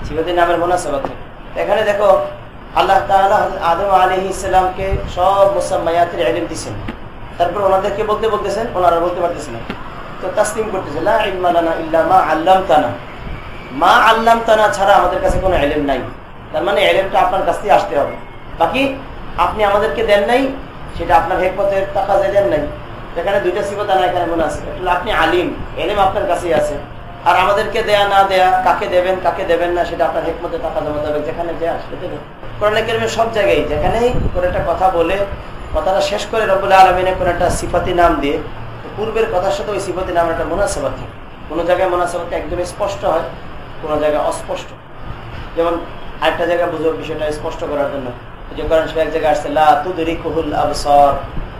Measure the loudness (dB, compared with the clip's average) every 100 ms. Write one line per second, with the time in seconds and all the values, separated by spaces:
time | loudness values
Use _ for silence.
0 | -6 -4 0 2 2 2 2 0 0 -4
1 | -4 -8 -14 -16 -12 -6 0 2 2 2
2 | 4 4 2 -8 -14 -16 -4 0 4 2
3 | 4 4 4 2 0 -2 0 0 2 4
4 | 4 2 -2 -4 2 2 2 0 -2 -2
5 | -2 0 2 6 4 4 0 0 2 2
6 | 2 2 0 0 -2 -6 -8 -8 -8 -10
7 | -12 -14 -14 -2 -2 2 2 2 0 -2
8 | -2 0 0 0 -2 -4 -4 2 4 4
9 | 2 0 -2 -2 -8 -10 -10 -10 -10 -12
10 | -12 -8 -4 0 0 0 -4 -4 -6 -2
11 | 0 2 0 0 2 2 2 -2 0 0
12 | 4 4 4 2 4 4 6 4 2 -4
13 | -12 -12 -10 -10 -10 -14 -10 0 4 6
14 | 6 4 4 2 4 4 4 2 4 4
15 | 4 2 0 2 2 2 2 0 0 -2
16 | -4 -12 -16 -18 -6 -2 0 2 4 4
17 | 2 2 2 2 0 -2 2 2 4 0
18 | -2 -4 -12 -16 -14 -2 0 2 0 -2
19 | -10 -12 -10 -2 -2 2 2 2 0 0
20 | 2 2 4 2 2 -2 -12 -14 -12 -8
21 | 2 2 4 0 0 0 0 0 0 -2
22 | 2 2 4 2 2 0 -2 -8 -12 -14
23 | -10 -4 -2 0 0 -2 -4 -4 0 2
24 | 2 0 -2 0 -2 -4 -8 -6 -2 -2
25 | 0 0 2 2 0 -4 -8 -6 -4 2
26 | 2 2 0 -2 0 0 0 -4 -10 -14
27 | -14 -4 2 2 4 2 0 -2 2 2
28 | 4 4 4 4 4 4 2 0 2 2
29 | 2 0 0 -2 0 2 2 0 -2 0
30 | 0 0 -4 -4 -6 -4 -4 -4 -2 -4
31 | -2 -2 -4 -4 -6 -4 -4 -4 -8 -10
32 | -8 -10 -12 -14 -12 -2 0 0 0 -2
33 | -2 0 0 2 2 2 0 0 0 2
34 | 2 2 0 0 0 0 -2 2 2 2
35 | 2 0 -2 -6 -12 -14 -4 -2 0 0
36 | 0 -2 -2 0 2 2 4 8 8 6
37 | 2 0 0 2 0 0 0 0 0 4
38 | 4 4 0 -2 -4 -10 -12 -12 -12 -6
39 | -4 -2 0 0 0 -2 -4 -4 -4 -6
40 | -2 0 0 0 -2 0 -2 -2 -4 -6
41 | -10 -14 -16 -16 -8 -4 0 2 2 0
42 | -2 -4 -4 -6 -4 -4 -6 -4 -4 -2
43 | 0 0 -2 -10 -14 -14 -14 -12 -4 0
44 | 0 0 -2 -4 -6 -8 -8 -16 -18 -14
45 | -12 -12 -12 -12 -8 -2 0 -2 -6 -10
46 | -12 -2 -2 0 0 0 0 0 -2 -2
47 | -6 -4 -4 -4 -6 -6 -6 -2 -2 -4
48 | -8 -10 -14 -16 -12 -8 0 2 2 0
49 | 0 0 0 0 0 4 4 4 2 -2
50 | -2 -2 -2 -2 -2 -2 -2 -2 4 6
51 | 6 4 -4 -8 -8 -10